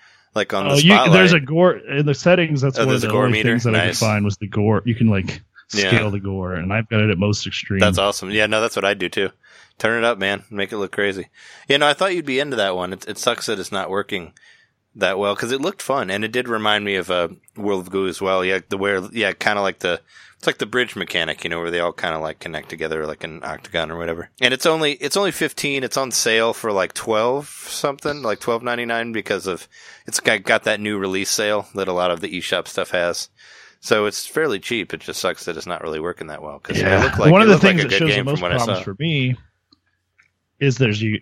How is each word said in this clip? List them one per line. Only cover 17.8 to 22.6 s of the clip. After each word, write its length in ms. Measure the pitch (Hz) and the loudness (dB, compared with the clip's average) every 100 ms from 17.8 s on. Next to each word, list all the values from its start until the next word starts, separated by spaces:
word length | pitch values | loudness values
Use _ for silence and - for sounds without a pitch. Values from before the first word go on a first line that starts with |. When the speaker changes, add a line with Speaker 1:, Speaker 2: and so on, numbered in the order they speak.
Speaker 1:
of 100 | 90 | -2
Goo 160 | 95 95 | -2 -2
as 140 | 87 | -2
well. 240 | 98 95 92 | 0 0 0
Yeah, 140 | 95 - | -2 -4
the 80 | 98 | -4
where, 240 | 98 98 95 | -2 -2 -4
yeah, 200 | 117 101 | -2 -2
kinda 280 | 92 - 104 | 0 0 0
like 180 | 98 90 | -2 -2
the 220 | 92 85 _ - - _ - | -2 -4 _ -20 -20 _ -4
it's 20 | |
like 120 | - | -4
the 80 | 113 | -2
bridge 280 | 120 117 - | -2 -2 -4
mechanic, 480 | 87 90 80 73 | -6 -4 -4 -4
you 60 | 87 | -6
know, 100 | 85 | -6
where 120 | 85 | -4
they 80 | 85 | -2
all 120 | 85 | -2
kinda, 280 | 80 90 80 | -4 -6 -4
like, 180 | 78 80 | -6 -10
connect 320 | 87 78 | -12 -12